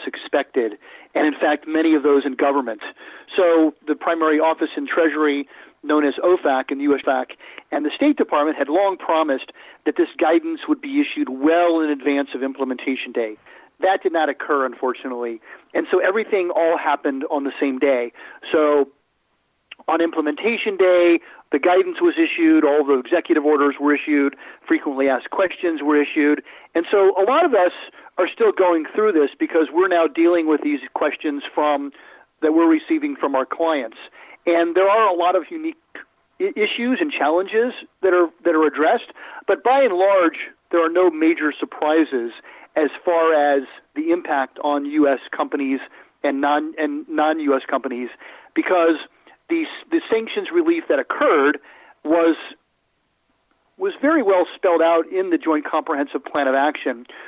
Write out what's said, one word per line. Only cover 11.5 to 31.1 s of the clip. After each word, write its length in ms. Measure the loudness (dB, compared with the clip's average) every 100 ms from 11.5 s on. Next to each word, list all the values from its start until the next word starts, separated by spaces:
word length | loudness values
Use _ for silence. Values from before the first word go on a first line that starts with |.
| 2 2 2
in 80 | 0
advance 400 | -2 -2 -2 -2 -6
of 80 |
implementation 680 | -6 -4 -6 -4 -6 -6 -6
day. 240 | -6 -6 -8 -20 -20 -20 -4
That 220 | 0 0
did 100 | 0
not 160 | 0 -2
occur, 380 | -2 -2 -2 -2
unfortunately, 720 | -4 -6 -4 -8 -8 -8 -10 -16 -20 _
and 140 | -6 0
so 80 | 0
everything 520 | 0 -2 -2 -2 -2 0
all 220 | 0 0
happened 480 | -2 -2 -2 -4 -4
on 120 | -4
the 100 | -4 -4
same 200 | -4 0
day. 340 | 0 0 -4 -10 -20 -20 -4
So 360 | 0 2 2 0 _ _ _ _ _ _ _ _ -12 -4
on 120 | 0
implementation 800 | 0 -2 -4 -4 -4 -2 -4 2
day, 420 | 4 6 4 2 -2 -20 -4
the 80 | 0
guidance 380 | 2 2 2 0
was 120 | 0 2
issued, 460 | -2 2 4 4
all 220 | 4 2 2
the 140 | 0
executive 460 | 0 -2 0 0 2
orders 300 | 2 2 0
were 160 | 0 0
issued, 400 | 0 0 0 -4 -20 -12 -2
frequently 420 | -2 -2 -2 0
asked 220 | 0 -4
questions 500 | -2 -2 -2 -6 -2
were 180 | 0 2
issued. 420 | 2 2 2 0 -4 -20 -6
And 120 | -4 0
so 240 | 4 4 4
a 60 | 2
lot 200 | 2 2
of 80 |
us 180 | 2 2 -2 -20 -20 -12 -4
are 100 | -4
still 200 | 0 0
going 340 | 2 2 2 -2 0
through 160 | 2
this 200 | 2 2 0
because 300 | -2 0 0
we're 160 | 2 2
now 200 | 2 2
dealing 400 | 2 2 4 2
with 140 | 0
these 180 | 0 -4 -6
questions 500 | -4 -4